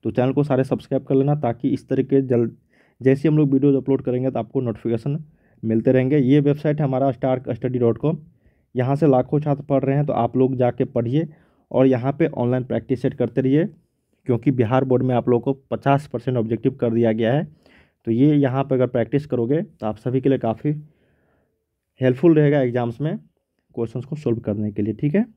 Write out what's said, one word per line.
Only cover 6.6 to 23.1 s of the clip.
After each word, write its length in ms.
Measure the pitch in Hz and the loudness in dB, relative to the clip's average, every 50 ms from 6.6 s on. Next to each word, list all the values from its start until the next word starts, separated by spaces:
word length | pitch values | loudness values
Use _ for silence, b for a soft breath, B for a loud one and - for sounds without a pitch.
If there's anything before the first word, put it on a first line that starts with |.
| - 156 151 151 | 0 -2 -2 0
है 60 | 151 | -2
हमारा 260 | 139 131 127 135 135 | -2 0 0 0 0
स्टार 320 | 127 - - 131 131 131 131 - | -2 -2 -2 -2 -2 -2 -2 -6
स्टडी 300 | 120 - - 127 127 123 | -8 -4 -4 -4 -2 2
डॉट 180 | 120 117 113 | 2 2 2
कॉम, 200 | - - 147 170 160 - - _ _ _ _ _ _ _ _ _ | 2 -2 -4 -4 -4 -10 -18 _ _ _ _ _ _ _ _ _
यहाँ 200 | 123 123 127 143 | -4 -2 0 0
से 120 | 143 165 | 2 4
लाखों 320 | 151 131 127 127 - 151 147 | 4 4 4 2 0 -2 -2
छात्र 240 | 151 151 143 143 - | -2 -2 -4 -4 -2
पढ़ 200 | - 139 135 135 | -2 -2 0 0
रहे 120 | 131 135 | 0 0
हैं, 100 | 143 147 | 0 0
तो 80 | 147 - | 0 0
आप 240 | - 117 117 - | -2 -2 0 2
लोग 180 | 127 131 131 135 | 2 2 2 2
जाके 300 | 123 123 120 117 - 131 | 0 0 0 0 -2 -4
पढ़िए 420 | - - 123 117 117 123 151 165 156 b b b b b b b b | -2 -2 -4 -2 0 -2 -2 -2 -4 b b b b b b b b
और 160 | - 117 131 | -2 0 2
यहाँ 240 | 135 127 120 120 135 143 | 2 0 0 -2 -6 -2
पे 140 | - 165 | -2 -4
ऑनलाइन 360 | 147 - - 120 120 127 127 123 | -4 -2 -2 -2 -2 -2 -2 -4
प्रैक्टिस 360 | 127 113 113 - - 131 120 | -4 -6 -6 -4 -4 -6 -4
सेट 120 | - 135 - | -4 -6 -4
करते 260 | - 123 120 - 147 | -2 -4 -4 -2 -2
रहिए, 240 | 135 131 135 151 165 214 - _ _ _ _ _ _ _ _ _ _ | 0 0 0 0 0 -2 -6 _ _ _ _ _ _ _ _ _ _
क्योंकि 240 | - 123 113 - 151 139 | -4 -4 0 0 -2 0
बिहार 300 | 123 120 104 127 127 131 | 0 0 2 2 0 2
बोर्ड 180 | 131 127 123 127 | 2 0 0 2
में 100 | 127 123 | 2 0
आप 140 | 117 110 123 | 0 2 2
लोगों 240 | 123 120 117 139 139 | 0 0 0 -2 -6
को 60 | - _ _ | -6 _ _
पचास 360 | 120 104 - 143 139 139 147 | -10 -4 0 2 0 0 0
परसेंट 300 | - - 120 - - 127 | -4 -12 -8 -6 -2 -2
ऑब्जेक्टिव 340 | 123 110 110 117 113 - - 139 | -2 -2 -2 -4 -2 -2 -4 -2
कर 200 | - - 117 113 | -2 -4 -2 0
दिया 180 | 117 117 113 110 | 2 2 2 2
गया 200 | 110 113 110 127 | 0 0 0 0
है। 140 | 147 170 - b b b b b b b b b b _ | 0 -2 -4 b b b b b b b b b b _
तो 40 | 113 | -2
ये 240 | 113 117 135 151 151 | 0 2 4 4 4
यहाँ 280 | 147 139 127 123 135 139 | 2 2 2 0 -2 -2
पे 120 | 143 139 | -2 0
अगर 120 | 127 127 | 0 0
प्रैक्टिस 380 | 123 127 123 113 113 - 143 147 | 0 0 -2 -2 0 -2 -4 -4
करोगे 360 | - - 120 117 117 147 160 | -2 -4 -2 -2 0 -2 -4
तो 240 | 208 - _ _ 110 | -4 -6 _ _ -8
आप 120 | 107 110 | -8 -8
सभी 240 | - _ 123 120 131 | -6 _ -4 -4 -2
के 80 | 127 139 | 0 0
लिए 80 | 135 123 | 0 0
काफ़ी 320 | 123 113 110 110 - 147 151 151 - _ _ _ _ _ _ _ _ _ _ _ _ _ _ _ _ _ _ _ _ _ _ _ | 0 -4 -4 -2 -4 -6 -6 -6 -10 _ _ _ _ _ _ _ _ _ _ _ _ _ _ _ _ _ _ _ _ _ _ _
हेल्पफुल 340 | 127 127 127 127 - 170 165 | 0 0 0 4 4 4 6
रहेगा 240 | 151 151 143 147 147 | 6 4 4 4 2
एग्जाम्स 380 | 131 123 120 123 120 120 117 117 | 0 0 0 -2 -2 -4 -6 -6
में 160 | 143 156 | -6 -6